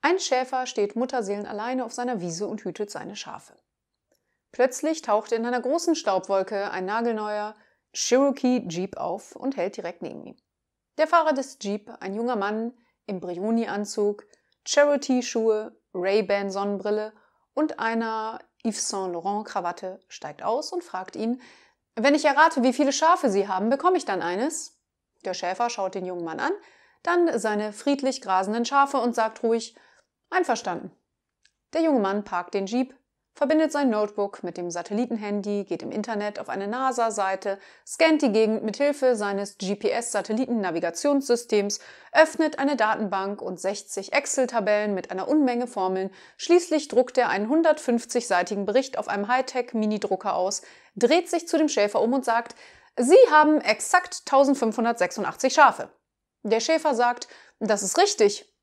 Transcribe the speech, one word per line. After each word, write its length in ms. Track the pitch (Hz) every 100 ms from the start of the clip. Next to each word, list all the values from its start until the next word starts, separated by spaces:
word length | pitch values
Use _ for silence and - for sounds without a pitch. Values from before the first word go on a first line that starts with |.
Ein 160 | 285 381
Schäfer 480 | - 254 254 254
steht 300 | 254 - 202
mutterseelenalleine 880 | 226 254 262 196 202 - 208 226 254
auf 80 | 233
seiner 300 | 240 247 226
Wiese 260 | 175 165 202
und 160 | 214
hütet 260 | 185 175 208
seine 280 | - - 208
Schafe. 360 | - - - _ _ _ _ _ _ _ _ _ _
Plötzlich 480 | - 254 - 302 320
taucht 320 | - 208 214
in 120 | 226
einer 140 | 233 247
großen 340 | 247 330 339
Staubwolke 800 | 320 - 190 190 196 185 202 202
ein 140 | 185
nagelneuer 680 | 185 220 233 220 208 208 208 214 _ _ _
Cherokee 720 | - - 254 277 262 247 254 180
Jeep 260 | 165 190
auf 400 | - - 180 -
und 220 | - 269 262
hält 180 | 185
direkt 280 | 202 175 -
neben 220 | - -
ihm. 120 | - - _ _ _ _ _ -
Der 100 | 311
Fahrer 260 | 339 311
des 240 | 269 269 -
Jeep, 320 | 202 208 208 -
ein 160 | 190
junger 220 | 202 233 226
Mann 340 | 202 214 233 - _ _ -
im 120 | 190
Brioni-Anzug, 1040 | 180 175 208 226 226 202 208 - 208 208 _ _ _ _
Charity-Schuhe, 1080 | - - 294 285 285 254 247 233 220 214 220 _ _
Ray-Ban-Sonnenbrille 1160 | 185 185 208 196 202 196 190 202 202 208 214 214 _ _ _ _
und 260 | - 302 -
einer 600 | 226 226 226 220 220 226 - _
Yves 220 | 226 208 -
Saint 240 | 196 185
Laurent-Krawatte, 880 | 175 185 208 214 202 175 175 185 190 _
steigt 360 | - - 147
aus 280 | - 247 311
und 140 | 359
fragt 320 | - 185 190 -
ihn: 240 | 226 247 - - _ _ _ -
„Wenn 180 | 254
ich 80 | 294
errate, 400 | 302 277 320 294
wie 80 | 240
viele 220 | 240 285
Schafe 360 | 277 320 359 262
Sie 200 | 196 202
haben, 200 | 185 214
bekomme 280 | 269 349 359
ich 80 |
dann 160 | - 190
eines?“ 560 | 170 185 285 320 - _ _ _ _ _
Der 120 | 196
Schäfer 340 | 175 - 185 240
schaut 240 | 233 190
den 140 | 190 180
jungen 160 | 180
Mann 160 | 165 160
an, 120 | 302 403 - _ _ _
dann 340 | - 349 330 233
seine 360 | 220 208 214
friedlich 480 | 208 - 277 269 254
grasenden 440 | - 185 190 226
Schafe 320 | 233 277 277 277
und 160 | 240
sagt 300 | 233 220 226
ruhig: 320 | 233 226 226 _ _ _ _ _ _
„Einverstanden.“ 580 | 359 339 220 196 175 180 _ _ _ _ _ _ _ _
Der 80 | 320
junge 180 | 320 269
Mann 240 | 196 202
parkt 320 | 202 180 175
den 100 | 202
Jeep, 300 | 196 240 262 - _ _ _
verbindet 360 | - 277 311 311
sein 200 | 294 269
Notebook 500 | 214 208 208 202 -
mit 160 | 175 170
dem 140 | 175
Satellitenhandy, 920 | 170 170 208 247 226 208 208 202 202
geht 180 | 190 170
im 80 | 226
Internet 480 | - 208 214 208 208
auf 100 | -
eine 180 | 185 202
nasa-Seite, 920 | 247 262 247 226 208 190 190 196 196 - -
scannt 380 | - - 320 311
die 80 | 277
Gegend 320 | 208 220 220
mit 140 | 220 208
Hilfe 380 | 285 285 262
seines 440 | 233 202 196 202 -
G-P-S-Satelliten-Navigationssystems, 2250 | 190 208 214 - 233 208 185 220 262 233 190 165 175 170 285 277 269 240 - 214 202 - - - -
öffnet 440 | - 311 - 311 -
eine 180 | 277
Datenbank 680 | 262 214 220 208 190 196 202
und 160 | 185 180
sechzig 540 | 185 196 - - 190
Excel-Tabellen 840 | 285 277 - 247 240 202 208 214
mit 160 | 190 -
einer 160 | 190 -
Unmenge 400 | 302 269 240 247
Formeln. 420 | 208 185 185 190 - - -
Schließlich 500 | - 349 339 302 -
druckt 320 | 233 254 -
er 100 | 240
einen 180 | 196 220
hundertfünfzigseitigen 1160 | 311 330 302 - 240 - 247 233 180 180 202
Bericht 320 | 196 226 269 -
auf 100 | 208
einem 200 | 202 208
Hightech-Minidrucker 1080 | 254 254 254 247 226 214 214 208 - 202
aus, 280 | 175 185 208 - - _
dreht 340 | - 240 330 349
sich 180 | 349 339
zu 120 | 320
dem 100 | 302
Schäfer 320 | - 202 220
um 120 | 226
und 120 | 269
sagt: 300 | 254 233 233 - - - _ -
„Sie 180 | 247 392 480
haben 300 | 302 302 311
exakt 640 | - 220 - 359 359 -
tausendfünfhundertsechsundachtzig 1300 | - 269 285 277 226 214 226 233 180 - 185 - 262
Schafe.“ 360 | 311 269 - - _ _ _ _ _
Der 160 | 208 220
Schäfer 340 | 233 320 320
sagt: 340 | 233 240 240 - - - _
„Das 240 | 214 208
ist 140 | 190 -
richtig. 560 | 403 - 202 - - _